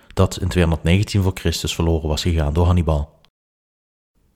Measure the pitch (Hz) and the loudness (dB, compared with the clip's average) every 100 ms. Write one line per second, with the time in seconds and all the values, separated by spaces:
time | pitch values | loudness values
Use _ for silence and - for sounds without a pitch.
0 | _ - 110 - 92 90 82 80 80 92 | _ 0 0 0 -2 0 0 0 2 2
1 | 101 101 95 - 85 - - - 82 80 | 2 0 0 -2 -4 -4 -6 -2 0 0
2 | 78 76 90 80 73 76 87 90 80 76 | -2 -2 0 0 0 2 2 2 2 0
3 | 71 _ _ _ _ _ _ _ _ _ | -2 _ _ _ _ _ _ _ _ _
4 | _ _ _ | _ _ _